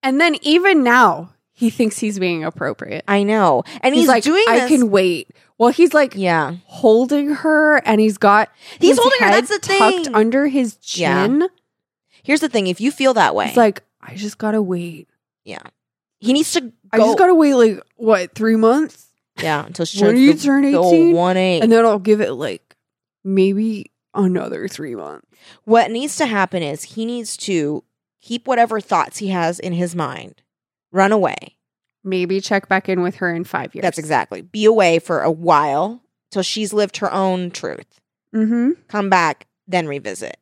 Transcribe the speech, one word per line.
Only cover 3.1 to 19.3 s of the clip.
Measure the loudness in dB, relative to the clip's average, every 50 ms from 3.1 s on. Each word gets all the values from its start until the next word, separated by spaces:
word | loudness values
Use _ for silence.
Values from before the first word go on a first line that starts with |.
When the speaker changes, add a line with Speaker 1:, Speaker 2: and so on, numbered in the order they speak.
| 0 0 0
Speaker 2:
know. | 0 0 2 2 2 2 0 -2 -6 -12 -2
And | -2 0 2
Speaker 1:
He's | 4 4
Speaker 2:
he's | 4
Speaker 1:
like, | 4 2 2
Speaker 2:
doing | 0 2 2 2 2
Speaker 1:
"I | 2 2
Speaker 2:
this | 2 2
Speaker 1:
can | 2 2 2 2
wait." | 2 2 2 2 -2 -4 -8 _ -20 _ _ _ _ _
Well, | 0 2
he's, | 4 4 2 4 4
like, | 2 0 0 -2
Speaker 2:
Yeah. | -4 -2 0 0 0 0 -2 -6 -12 _
Speaker 1:
holding | _ -14 0 2 4 4 4 2 2 0 -2 -2 -2
her, | -6 -4 -2 0 2 2 4 4 2 2 2
and | 0 2 2
he's | 2 0 0 2
got | 2 4 4 4 2 -2 _ _ -20 -20 -6 2
Speaker 2:
He's | 4 4
Speaker 1:
his | 4 6
Speaker 2:
holding | 4 2 2 2
her. | 2 2
Speaker 1:
head | 2 2 0
Speaker 2:
That's | 0
the | -4 -6
Speaker 1:
tucked | -4 -2 0 2 2 2 2 0 -4 -2
Speaker 2:
thing. | 0
Speaker 1:
under | 0 0 2 0 0 -2 0
his | 0 -2 -2 -2 -6 _ _ -12 -8
Speaker 2:
Yeah. | -4 -2 -2 0 0 0 0
Speaker 1:
chin. | 0 0 -2 -2 _ _ _ _ _ _ _ _ _ _ _ _ _ _ _
Speaker 2:
Here's | -2 -2 0
the | 0 -2
thing. | -2 -2 -2 -2
If | -4 -2
you | -4 -4
feel | -2 0 0 0 2
that | 2 2 2 0
way | -2 -4 -2
Speaker 1:
He's | 2 2
like, | 2 2 2 -2 _ _ _ _
"I | -20 -20 -16
just | -12 -12 -12 -10 _
gotta | -6 -4 -2 -2
wait." | -2 -2 -4 -6 -8 -12 -14 -18 -20 _ _ _ _ _ _ _ _
Speaker 2:
Yeah. | -18 -18 -18 -18 -20 _ _ _ _ _ _ _ _ _ _
He | -2 -2 0
needs | 0 0 -2 -4
to | -6 -6 -6 _ _ _ _
Speaker 1:
I | 2 2
just | 2 2
Speaker 2:
go | 4
Speaker 1:
gotta | 4 4 4 6
wait, | 4 4 4 4
like, | 4 2 2 2 -4 -12 _ _ _
what, | 0 2 2 2 0 -6 _
three | -4 0 0 2
months? | 4 4 4 2 2 0 -4 -8 _ _ _ _ _ _ _